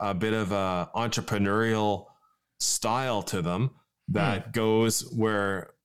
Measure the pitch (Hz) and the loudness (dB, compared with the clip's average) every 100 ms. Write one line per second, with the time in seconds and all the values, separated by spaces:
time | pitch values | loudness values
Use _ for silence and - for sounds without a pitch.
0 | 104 92 110 110 98 101 95 90 87 - | -4 -2 0 0 0 0 0 -2 -4 -2
1 | 117 113 90 107 101 104 113 110 104 98 | -2 -2 -2 0 2 2 2 2 0 -2
2 | - _ _ _ _ - - - 113 120 | -6 _ _ _ _ -6 -2 -2 0 0
3 | 131 107 90 95 85 90 131 - _ _ | 0 -2 -2 -2 -2 0 -2 -4 _ _
4 | - 107 101 98 87 117 110 110 113 110 | -4 0 0 -2 -4 0 2 4 4 2
5 | - 117 110 104 98 95 - - | -2 0 2 2 0 -2 -6 -16